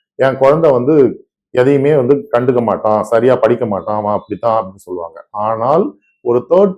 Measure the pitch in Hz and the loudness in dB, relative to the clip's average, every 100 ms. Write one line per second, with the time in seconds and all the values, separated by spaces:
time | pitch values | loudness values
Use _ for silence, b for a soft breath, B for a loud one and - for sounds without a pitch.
0 | _ - 131 123 135 160 165 123 123 156 | _ -2 -2 2 2 4 2 2 2 2
1 | 123 - - _ _ 127 127 143 143 151 | 2 0 -18 _ _ 0 2 2 2 0
2 | 123 139 139 120 127 123 110 92 110 107 | 2 -2 0 -2 0 0 0 -2 0 0
3 | 104 117 123 123 113 120 117 98 87 107 | 0 0 2 2 2 0 -2 -6 -6 -6
4 | 104 101 - 95 117 110 95 98 - 90 | -4 -4 -6 -6 -2 -2 -4 -14 -14 -12
5 | 85 82 - 104 107 110 120 160 277 - | -12 -16 -16 -8 -6 -4 -2 0 -2 -8
6 | _ _ 123 120 120 175 196 | _ _ -4 -2 0 2 0